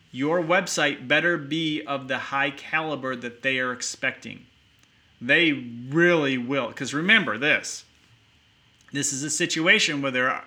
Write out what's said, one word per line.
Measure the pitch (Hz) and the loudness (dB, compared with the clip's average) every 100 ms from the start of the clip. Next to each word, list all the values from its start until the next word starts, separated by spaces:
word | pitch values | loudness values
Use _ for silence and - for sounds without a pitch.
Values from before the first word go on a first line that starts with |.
| _ | _
your | 123 147 180 | -2 0 2
website | 160 185 180 175 147 - 127 | 4 2 2 2 0 0 2
better | 151 170 165 | 2 4 0
be | 139 160 160 151 | -2 -2 -2 -4
of | - 139 131 | -4 -6 -4
the | 127 | -6
high | - 139 143 | -2 -2 -2
caliber | 143 - 160 160 139 131 123 | -4 -4 -2 -2 -4 -4 -6
that | 120 117 | -8 -4
they | 135 131 | 0 0
are | 127 | -2
expecting. | 123 - - 131 - 113 101 - _ _ _ _ _ _ - | -4 -8 -4 -4 -4 -10 -16 -20 _ _ _ _ _ _ -6
They | 120 156 165 135 120 117 127 | 2 4 4 0 -6 -10 -2
really | 156 175 165 139 127 | 4 6 4 2 0
will. | 120 139 113 | -2 -2 -4
'Cause | 113 127 | -6 -6
remember | 143 185 226 135 107 | -2 4 4 2 0
this. | 147 113 - - - _ _ _ _ _ _ _ _ _ _ | 2 2 0 -12 -16 _ _ _ _ _ _ _ _ _ _
This | 139 135 | -4 -4
is | 135 | -4
a | 147 | -4
situation | - 170 160 170 208 - 147 | -2 -2 2 4 6 4 -2
where | 139 | -2
there | 127 127 - | 0 0 -2